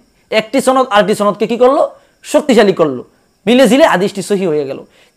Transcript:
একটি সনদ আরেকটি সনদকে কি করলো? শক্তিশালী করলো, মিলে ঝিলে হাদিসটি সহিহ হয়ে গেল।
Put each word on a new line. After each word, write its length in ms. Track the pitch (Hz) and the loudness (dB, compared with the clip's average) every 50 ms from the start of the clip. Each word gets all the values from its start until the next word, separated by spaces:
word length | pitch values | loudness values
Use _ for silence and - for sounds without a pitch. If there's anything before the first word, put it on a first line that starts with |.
| _ _ _ _ _ _ | _ _ _ _ _ _
একটি 300 | 202 220 214 - - 269 | -4 -4 -4 -2 -4 -2
সনদ 260 | - 254 262 262 254 254 | 0 0 0 0 0 0
আরেকটি 260 | 202 208 202 185 214 | 0 0 0 0 -2
সনদকে 320 | - 202 208 - - 226 | -2 -2 -2 -2 -2 -4
কি 100 | 196 240 | -4 0
করলো? 320 | 220 247 254 277 330 587 - - - _ _ _ _ - | 0 0 2 2 0 -2 -4 -6 -12 _ _ _ _ -8
শক্তিশালী 500 | - - 302 311 - 233 226 208 196 175 | -2 -2 0 0 2 2 4 4 2 2
করলো, 300 | - 160 147 131 120 - - _ _ _ _ _ _ _ | 0 -2 -2 -2 -6 -12 -16 _ _ _ _ _ _ _
মিলে 220 | 190 240 254 269 | 0 2 4 4
ঝিলে 180 | 196 240 269 320 | 4 4 4 4
হাদিসটি 360 | 285 170 180 180 180 - 196 | 2 2 0 -2 -4 -6 -8
সহিহ 280 | 170 - 208 185 190 175 | -8 -6 -4 -4 -2 -2
হয়ে 160 | 151 151 143 | -4 -4 -4
গেল। 200 | 135 131 123 - - _ _ _ _ _ | -6 -10 -14 -16 -20 _ _ _ _ _